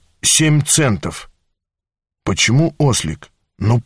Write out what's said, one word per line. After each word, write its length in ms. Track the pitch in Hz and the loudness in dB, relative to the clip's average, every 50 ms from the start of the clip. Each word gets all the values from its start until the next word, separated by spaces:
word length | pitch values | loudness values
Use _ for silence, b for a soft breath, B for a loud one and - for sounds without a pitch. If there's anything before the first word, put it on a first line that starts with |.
| _ _ _ _ - | _ _ _ _ -2
семь 400 | - - - 160 156 151 151 147 | -2 0 2 2 2 2 2 2
центов. 640 | - - - 151 127 202 156 - 82 - - - - - _ _ _ _ _ _ _ _ _ _ _ _ _ _ _ _ _ _ | 0 0 0 2 0 0 -2 -4 -8 -10 -12 -14 -20 -20 _ _ _ _ _ _ _ _ _ _ _ _ _ _ _ _ _ _
«Почему 480 | - 95 - - - 113 139 160 165 151 - | -6 -4 -2 0 0 2 2 2 0 0 0
ослик? 520 | 147 139 110 - - 80 76 - - - _ _ _ _ _ - | 0 0 0 0 -2 -6 -8 -10 -14 -20 _ _ _ _ _ -4
Ну 220 | - 107 120 117 - | -2 0 0 0 0